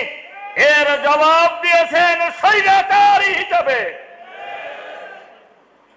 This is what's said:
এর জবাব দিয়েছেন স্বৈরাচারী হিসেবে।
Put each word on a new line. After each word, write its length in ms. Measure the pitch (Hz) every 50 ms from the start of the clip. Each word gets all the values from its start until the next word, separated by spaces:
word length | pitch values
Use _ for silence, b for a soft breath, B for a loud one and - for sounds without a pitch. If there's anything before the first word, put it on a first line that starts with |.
| 233 - - - - - - - - - -
এর 460 | - 262 294 302 294 294 294 285 285 285
জবাব 600 | 285 294 302 302 311 320 330 339 330 339 339 339
দিয়েছেন 680 | 339 339 339 330 339 294 330 349 349 339 339 339 339
স্বৈরাচারী 960 | 339 - - 392 427 415 392 381 392 392 370 381 392 403 403 403 403 370 392
হিসেবে। 680 | 392 370 - 370 - 339 349 - 269 262 233 202 160 - - - - - - - - - - - - - - - - - - - - - - - - 784 762 - - - - _ _ _ _ _ _ _ _ _ _ _